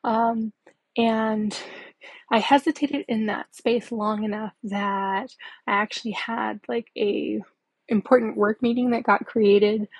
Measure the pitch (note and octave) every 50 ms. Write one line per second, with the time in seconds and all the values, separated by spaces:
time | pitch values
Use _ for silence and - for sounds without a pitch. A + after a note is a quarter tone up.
0 | - - A3 A3+ A#3 A#3 A#3 A3+ A3 A3 - _ _ - _ _ _ _ _ -
1 | A#3 A3+ A3+ A3 A3 A3 A3 G#3+ G#3+ G#3+ - - - - - - - - - _
2 | - - - - - _ A3 A3+ - - C#4 C4+ - E4 D4+ - D4 C#4 C#4+ C#4+
3 | - - A#3+ A3 A3 G#3+ G3+ - - - - - - B3 A#3 A#3+ - - A#3+ A3
4 | G#3 G#3+ G#3+ G#3 G#3+ G#3+ G3+ G#3+ A3 G#3 - _ - G#3 G3+ G3+ G3+ G3+ G3 G3
5 | G3 F#3+ F#3+ F#3+ B3 C4+ - - - - - - _ - G#3 G3+ G#3+ G#3+ - -
6 | - A3+ G3 - - - A3+ A3+ A3 G#3+ G#3+ G#3 - - A#3+ A#3 A3+ - _ -
7 | G#3+ G3+ G#3 - - - G#3+ G#3+ F#3+ - _ _ _ _ _ _ _ - A3+ G#3
8 | - - C4 B3 A#3 A3 - G#3 G#3 G#3 A3 - B3+ A#3 A#3+ B3 B3 B3 A#3+ A3+
9 | A#3+ - G3+ - - - - A#3 G#3+ G3+ G3 G3+ G#3 G#3 G#3+ A3 G#3 - - -